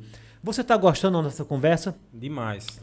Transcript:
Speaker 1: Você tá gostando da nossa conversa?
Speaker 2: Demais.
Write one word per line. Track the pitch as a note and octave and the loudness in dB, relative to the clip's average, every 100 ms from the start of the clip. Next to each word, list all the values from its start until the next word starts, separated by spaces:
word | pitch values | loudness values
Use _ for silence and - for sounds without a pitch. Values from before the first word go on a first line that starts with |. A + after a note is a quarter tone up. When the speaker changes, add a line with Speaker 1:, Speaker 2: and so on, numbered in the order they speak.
| - - - - | -12 -20 -20 -14
Speaker 1:
Você | F#3+ A3+ | -6 -2
tá | A#3+ A3+ | 2 4
gostando | F3+ D3+ F#3+ F3 | 4 4 2 2
da | |
nossa | D3 C3 D3 | -2 -4 -6
conversa? | C#3 D3+ E3 G3 - _ | 0 2 2 0 -10 _
Speaker 2:
Demais. | A#2 C3 D3 A2+ G2+ - - | -14 -10 -6 -6 -6 -10 -14